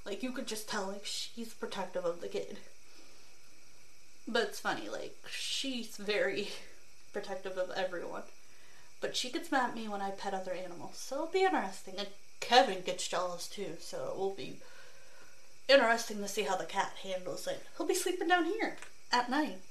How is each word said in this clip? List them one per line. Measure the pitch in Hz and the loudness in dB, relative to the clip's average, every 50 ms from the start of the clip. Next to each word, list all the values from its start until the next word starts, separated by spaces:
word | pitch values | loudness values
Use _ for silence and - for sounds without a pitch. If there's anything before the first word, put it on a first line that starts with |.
| - | -4
Like, | 196 202 202 | -4 -4 -2
you | 254 254 | -2 -2
could | - 277 262 | -2 -4 -4
just | - 220 214 - - | -4 -4 -4 -4 -2
tell, | 220 214 190 | -2 0 0
like, | 190 202 208 - | -2 -2 -4 -4
she's | - - - - - - 233 226 226 | -4 -2 -2 -4 -4 -4 -4 -6 -6
protective | - - 226 208 - 233 214 180 - 180 180 | -4 -6 -6 -4 -2 -2 -4 -2 -2 0 0
of | 170 175 170 | 0 0 0
the | 165 - | -4 -2
kid. | - 196 - - - - - - - - - - - - - - - - - - - - - - - - - - - - - - - - - - - - - | -2 -2 -2 -2 -4 -6 -6 -8 -8 -8 -8 -8 -8 -8 -8 -8 -8 -8 -8 -8 -8 -8 -8 -8 -8 -8 -8 -8 -8 -8 -8 -8 -8 -8 -8 -8 -6 -6 -4
But | - 220 247 214 | 0 2 2 2
it's | - - - | 2 0 -2
funny, | - 208 - - - 101 | 0 0 0 0 -2 -4
like, | - - - - - - - - | -4 -4 -4 -6 -6 -8 -8 -6
she's | - - - - - - - 269 262 240 226 - - | -4 -4 -2 -2 -2 -2 -2 -2 -2 -2 -4 -6 -6
very | - 202 196 208 190 175 196 - 202 202 - - - - - - - | -4 -2 0 2 4 4 2 2 0 -2 -2 -4 -6 -6 -8 -8 -8
<laughs> | - - - - - - | -8 -8 -8 -8 -8 -4
protective | - 214 196 - 190 185 - 190 185 185 | -4 -4 -2 -2 -4 -4 -4 -4 -2 0
of | 185 185 | -2 0
everyone. | - 190 185 185 175 170 - - 170 165 - - - - - - - - - - - - - - - - | 0 0 0 0 -2 -4 -4 -4 -4 -6 -6 -6 -8 -8 -8 -8 -8 -8 -8 -8 -8 -8 -8 -8 -4 -4
But | - - - | -4 -2 0
she | - - 247 | 0 -2 0
gets | 233 330 330 - | -2 -4 -2 2
mad | 302 269 247 226 | 4 4 4 4
at | - | 0
me | 226 226 214 | -2 -4 -2
when | 208 202 | -2 -2
I | 196 196 | -2 -2
pet | 196 - - 202 190 | -2 -2 -2 -2 -2
other | 190 185 185 | -2 -2 -2
animals, | 180 170 185 180 175 175 - - - - | -2 -2 -4 -6 -6 -6 -6 -6 -6 -6
so | - - 262 | -6 -4 -2
it'll | 285 320 320 | -2 -2 2
be | - 381 381 | 4 6 6
interesting. | 320 - 262 202 190 - - - 190 185 190 | 8 6 4 2 0 -4 -6 -6 -6 -4 -4
And | 202 - - - - - - - | -4 -4 -6 -8 -8 -8 -6 -6
Kevin | - - 233 254 269 214 185 185 | 4 10 10 10 10 10 4 0
gets | 175 180 170 - - | 0 -2 0 0 0
jealous | - 185 170 180 180 175 170 - | 0 2 0 0 0 -2 -4 -6
too, | - - 208 190 165 160 - | -6 -4 -4 -4 -4 -4 -6
so | - - - 165 131 - | -6 -6 -4 -4 -4 -2
it | - - | -2 0
will | 190 196 196 | 0 0 0
be | - - 82 - - - - - - - - - - - - - - - - - - - - - - - - | -2 -6 -6 -6 -8 -8 -8 -8 -8 -8 -8 -8 -8 -8 -8 -8 -8 -8 -8 -8 -8 -8 -8 -8 -6 6 10
interesting | 269 277 240 226 233 233 - - 214 208 | 10 10 10 8 6 4 2 -2 -2 -2
to | 202 196 | -2 -2
see | - 220 | 0 0
how | 196 185 185 | 2 2 2
the | 185 170 | 0 0
cat | - - 196 180 180 - - | 0 2 2 2 2 -2 -6
handles | - 190 185 185 180 175 - - - | -4 -4 -4 -2 -2 -4 -4 -2 -2
it. | 185 - - - - - | -2 -2 -4 -4 -8 -4
He'll | - - | -2 2
be | 381 370 | 2 2
sleeping | - - 370 349 - 392 330 | 4 4 2 2 2 6 6
down | 359 359 320 | 6 6 6
here | 330 403 440 - - - - - - - - - - | 4 2 2 0 0 -2 -4 -6 -6 -8 -8 0 4
at | - 247 247 247 | 4 4 4 4
night. | 254 294 311 226 190 190 - - | 4 2 2 2 0 -6 -8 -8